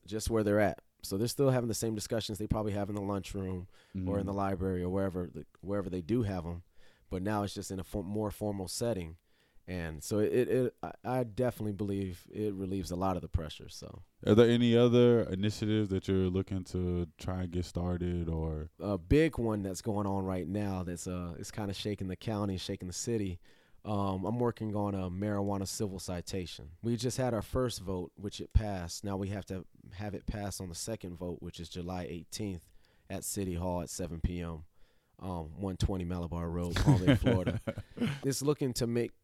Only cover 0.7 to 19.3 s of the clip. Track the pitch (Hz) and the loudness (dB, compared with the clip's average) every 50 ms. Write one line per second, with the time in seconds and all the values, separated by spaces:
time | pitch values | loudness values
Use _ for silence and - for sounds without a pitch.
0.7 | - - - _ _ _ - - 98 98 117 117 - - 139 131 127 123 117 117 | 2 -2 -10 _ _ _ -6 -4 0 0 0 0 2 4 4 6 6 4 2 0
1.7 | 101 - 117 113 110 104 - - 123 110 - - 107 92 107 104 - 110 104 107 | 0 0 0 0 -2 -2 -2 -2 -2 -2 -2 -2 -4 -4 -2 0 0 0 2 0
2.7 | 98 101 101 98 104 104 98 101 101 98 92 - - 98 95 92 92 90 90 - | 0 0 -2 -2 -2 -2 -2 0 -2 -2 -4 -6 -6 -6 -4 -4 -4 -6 -8 -10
3.7 | - - - _ - 95 92 90 98 101 95 98 98 98 98 98 98 85 95 95 | -16 -20 -20 _ -6 -4 -2 0 0 0 0 0 -2 0 0 0 0 0 0 0
4.7 | 92 90 87 90 92 98 98 98 85 90 87 - - 76 76 - - _ - 92 | 0 0 0 0 0 0 0 0 -2 -2 -4 -4 -8 -12 -14 -14 -18 _ -6 -2
5.7 | 101 101 90 92 87 92 82 73 113 127 113 101 95 90 80 85 87 87 - _ | -2 -2 -2 -2 -4 -4 0 0 0 2 2 0 -2 -2 -4 -4 -6 -8 -10 _
6.7 | _ - - - - _ _ _ 95 90 92 104 107 104 101 95 - 107 90 - | _ -20 -20 -20 -20 _ _ _ -6 -4 -2 -2 0 0 -2 -2 -4 -8 -8 -6
7.7 | 98 95 92 - - 104 87 95 104 107 107 101 - - 107 104 101 98 92 87 | -6 -8 -6 -6 -6 -6 -4 -4 -4 -2 -2 -4 -4 -4 -4 -4 -4 -4 -6 -6
8.7 | - - 120 117 107 92 85 80 80 - _ _ _ _ _ _ _ - _ 90 | -4 -2 -2 0 0 -2 -4 -6 -10 -16 _ _ _ _ _ _ _ -20 _ -8
9.7 | 92 90 82 80 80 76 - - 107 101 107 78 95 123 120 - 107 127 127 117 | -6 -4 -4 -4 -6 -8 -4 0 2 4 4 4 4 4 4 4 4 2 2 0
10.7 | - _ - 82 - - - 110 127 131 123 110 98 127 123 123 - - 107 107 | -2 _ -10 -10 -10 -8 -6 -2 -2 -2 -2 -2 -2 0 0 0 0 -2 -4 -4
11.7 | 101 92 104 98 98 98 98 95 90 - - - - 98 107 107 98 95 98 90 | -2 -2 -2 -2 -2 -4 -4 -6 -8 -10 -14 -10 -6 -2 -2 -2 -2 -2 -4 -2
12.7 | 98 98 85 78 87 87 95 95 92 87 - 82 - - 78 76 - - - - | -2 -2 -2 -2 -2 0 0 2 0 0 -2 -2 -2 -2 -2 -4 -8 -12 -14 -14
13.7 | - - - - - - - - _ _ - - 107 110 120 117 120 120 120 117 | -14 -14 -14 -14 -14 -16 -18 -20 _ _ 4 8 10 10 10 10 8 6 8 8
14.7 | 117 117 123 120 117 123 120 120 120 113 98 - 95 92 101 107 - - 110 104 | 8 8 8 10 10 10 10 10 8 6 4 2 0 0 2 0 0 0 0 2
15.7 | 107 107 107 95 95 95 - - 95 92 92 90 90 95 95 - 98 95 92 - | 4 2 4 2 0 0 2 4 4 4 4 4 2 2 0 0 -4 -4 -4 -4
16.7 | - 92 90 90 87 87 87 78 - - - 92 92 92 92 87 85 90 87 - | -2 0 0 2 2 0 0 -2 -6 -8 -6 -4 -2 -2 -4 -2 -2 -2 -4 -2
17.7 | - 85 87 90 90 85 87 87 87 87 85 82 82 80 80 80 78 76 78 80 | -4 -2 0 0 0 0 0 0 0 0 0 0 0 0 0 -2 -2 -4 -6 -8
18.7 | - - 82 104 101 87 82 92 139 151 160 160 | -8 -6 -2 -2 -2 -2 4 6 6 6 6 6